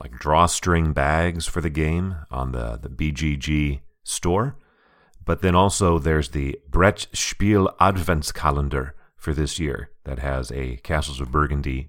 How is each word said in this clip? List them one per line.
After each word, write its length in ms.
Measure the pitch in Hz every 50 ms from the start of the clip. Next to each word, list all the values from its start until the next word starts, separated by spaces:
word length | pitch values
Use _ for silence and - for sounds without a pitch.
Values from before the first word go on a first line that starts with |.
like 180 | - 62 - -
drawstring 720 | - 73 78 82 85 85 - - - 90 87 85 82 78 73
bags 540 | 73 69 71 78 80 85 90 85 85 78
for 140 | - - 90
the 100 | 78 82
game 460 | 71 76 78 78 82 87 92 95 92 82 73 -
on 220 | - 65 65 65
the, 260 | 64 62 58 57 57 60 60
the 60 | -
B 220 | 62 - 78 76 73
G 240 | - 76 78 73
G 460 | 69 - 78 76 76 76 73 71 69 - - _ _ _
store. 560 | - - - - 87 87 98 117 143 - - - _ _ _ _ _ _ _ _ _ _ - -
But 160 | - 82 -
then 140 | - 92 87
also 460 | 90 95 101 - - 101 87 85 82
there's 300 | 71 80 78 78 73 -
the 280 | - 73 69 67 69 - - -
Brettspiel 1040 | - 82 87 104 101 - - - - - - - - - 104 104 104 101 95 - -
Adventskalender 1120 | - 90 95 98 90 80 92 87 78 73 - - - - 76 71 71 71 69 71 69 65 67 - - - _ _
for 160 | - - 82 73
this 280 | 71 76 71 - -
year 320 | 78 71 69 - 73 - - - _
that 140 | 69 67 64
has 320 | 67 69 67 65 64 -
a 260 | 60 69 65 64 62 60
Castles 420 | - - 80 76 73 - 69 64
of 100 | 69 62
Burgundy 580 | 65 76 76 71 71 71 67 69 65 65 69